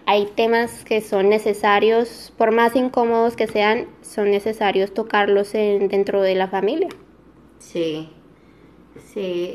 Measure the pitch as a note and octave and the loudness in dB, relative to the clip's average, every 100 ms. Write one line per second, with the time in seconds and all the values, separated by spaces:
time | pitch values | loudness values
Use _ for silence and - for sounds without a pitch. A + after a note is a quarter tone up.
0 | - G#3 G3+ A3 A3+ A#3 A#3 - - A3 | 0 0 0 0 2 2 0 -6 -4 -4
1 | G#3+ G3+ G3 G#3+ G#3+ G#3 G#3+ G3+ G#3+ A3+ | 0 0 2 2 0 0 2 4 4 2
2 | A#3 - - - A3 A3+ A#3 C4 B3+ B3+ | 0 -6 -20 -2 2 4 2 2 0 0
3 | A#3 A3+ A3+ A#3 A3 G#3+ G#3 A#3 - - | 0 2 0 0 -2 0 2 0 -4 -14
4 | - - G3+ G3+ A3 A3 G3+ F#3+ G3 A3 | -12 -4 0 0 -2 -2 0 0 0 -4
5 | A3 G#3 G3+ G3 G3+ G#3+ G#3 G3+ G3 G3+ | -2 0 2 2 2 -2 0 0 0 0
6 | G3 G3+ F#3+ F#3 F#3 G3 F#3+ D#4+ F#4+ - | 0 0 0 0 -2 -2 -2 -2 -4 -6
7 | - - - - - _ - - E3 D#3 | -20 -20 -20 -20 -20 _ -12 -6 -6 -6
8 | D#3+ - - _ _ - - - - - | -12 -20 -20 _ _ -20 -20 -20 -20 -20
9 | - G#3+ F#3 F3 F3+ | -14 -10 -6 -4 -6